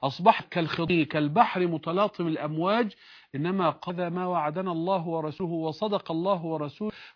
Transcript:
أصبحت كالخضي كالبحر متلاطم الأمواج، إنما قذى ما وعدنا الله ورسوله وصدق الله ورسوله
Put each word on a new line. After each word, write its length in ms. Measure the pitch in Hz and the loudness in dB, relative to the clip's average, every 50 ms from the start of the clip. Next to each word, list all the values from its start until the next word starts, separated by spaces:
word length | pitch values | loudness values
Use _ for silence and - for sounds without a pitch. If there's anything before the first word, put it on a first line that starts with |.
| - | -4
أصبحت 480 | 139 - - 175 226 214 - - - | -2 -2 4 6 6 6 6 4 -4
كالخضي 540 | - 180 165 147 - - 165 165 180 165 151 | -2 -2 -2 0 0 0 0 2 2 2 2
كالبحر 640 | 151 - 156 151 147 151 175 180 - - 185 180 175 | 2 2 0 0 2 4 4 4 4 2 0 0 0
متلاطم 600 | 165 151 - 170 175 190 214 202 - - 175 165 | 0 -2 -4 -2 0 2 0 0 0 -2 -2 -2
الأمواج، 640 | 156 120 139 151 156 156 170 190 208 233 247 196 - - - - - - - _ - | -2 -2 -2 -4 -2 -2 0 2 2 2 2 0 -4 -10 -20 -20 -20 -20 -16 _ -6
إنما 340 | 135 151 175 190 196 180 156 | -4 -2 0 0 2 2 2
قذى 400 | - - - 180 180 175 180 170 | 0 0 -4 -6 -4 -2 -2 -2
ما 160 | 170 180 185 | -2 -2 -2
وعدنا 460 | 180 180 165 151 151 151 185 190 190 | 0 0 0 0 0 -2 -2 -2 -2
الله 360 | 170 160 165 185 196 185 165 175 | -2 -2 0 0 0 0 0 -2
ورسوله 440 | 165 160 156 156 143 - 185 165 | -4 -4 -4 -4 -4 -4 -4 -4
وصدق 600 | 170 165 160 160 156 - - 214 202 185 - - | -2 -2 -2 -4 -4 -2 -2 0 0 -2 -2 -2
الله 340 | 165 160 175 196 202 175 160 | -4 -2 0 0 0 0 0
ورسوله 460 | 160 160 151 147 143 - - 214 214 - - - - - | -2 -4 -4 -4 -6 -6 -6 -6 -6 -8 -8 -14 -20 -8